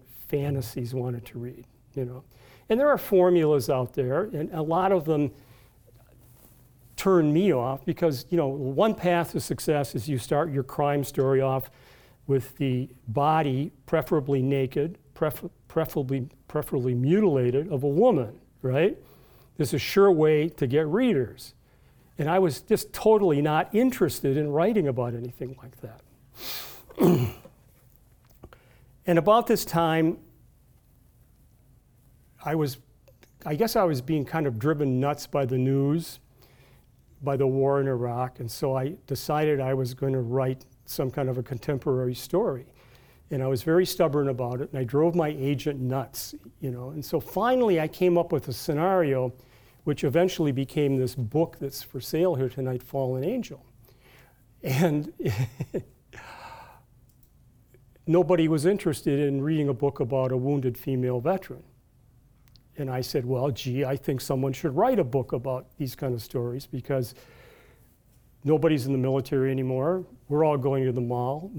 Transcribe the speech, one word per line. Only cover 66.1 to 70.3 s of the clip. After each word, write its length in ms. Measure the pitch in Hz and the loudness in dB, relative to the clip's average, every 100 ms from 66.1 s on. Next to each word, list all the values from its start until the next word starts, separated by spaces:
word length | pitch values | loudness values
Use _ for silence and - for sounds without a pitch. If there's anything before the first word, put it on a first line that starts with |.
of 80 | 120 | -4
stories 440 | - 135 120 123 - | -6 -6 -4 -6 -8
because 480 | 135 - 135 117 - - - - - - _ _ _ _ _ _ _ | -12 -4 -2 -2 -8 -20 -20 -20 -20 -20 _ _ _ _ _ _ _
nobody's 420 | 139 151 160 156 127 | 0 2 4 2 0
in 60 | |
the 60 | 135 | 0
military 540 | 131 135 127 139 131 | 0 0 -2 -2 0
anymore. 540 | 135 127 131 143 185 175 - | -2 -2 -2 -2 -2 -6 -18
We're 160 | _ | _